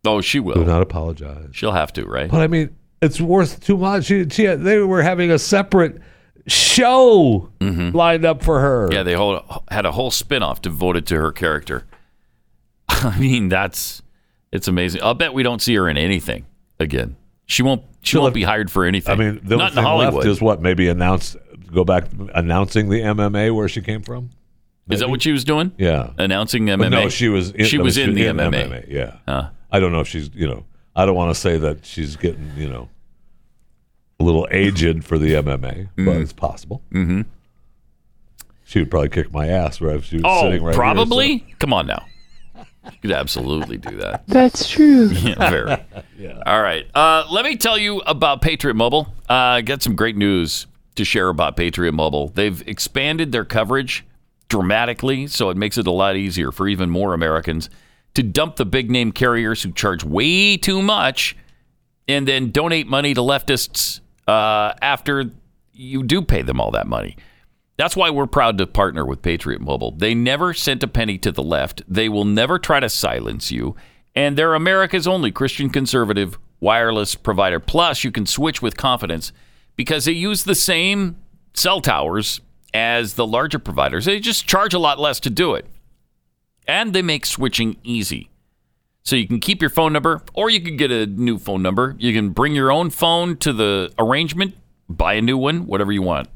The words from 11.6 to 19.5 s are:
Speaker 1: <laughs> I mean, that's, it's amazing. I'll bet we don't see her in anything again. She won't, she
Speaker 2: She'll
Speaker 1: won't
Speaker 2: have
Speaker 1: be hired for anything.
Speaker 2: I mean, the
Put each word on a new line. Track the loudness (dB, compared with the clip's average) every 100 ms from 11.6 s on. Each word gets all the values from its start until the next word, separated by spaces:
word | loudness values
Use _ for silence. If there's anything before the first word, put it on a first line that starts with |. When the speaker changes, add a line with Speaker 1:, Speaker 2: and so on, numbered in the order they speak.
| -6 -10 -10 -20 _ _ _ _
Speaker 1:
<laughs> | _ _ _ _ -4
I | -2 0 2
mean, | 2 2 2
that's, | 0 0 -6 -10 -12 -20 _ _ _ _
it's | -6 -2
amazing. | 0 0 0
I'll | -2 0
bet | -2
we | 0
don't | -2 0
see | 0
her | 2 2
in | 2
anything | 0 0 -4 -8 -12 _ _ _
again. | -4 -2 -6 -10 _ _ -6
She | 0
won't, | 0 0 -6 -10
she | 0
Speaker 2:
She'll | 2
Speaker 1:
won't | 2
Speaker 2:
have | 2
Speaker 1:
be |
hired | 0 0 0
for | 0 2
anything. | 0 0
Speaker 2:
I | 0
mean, | 0 -2
the | 0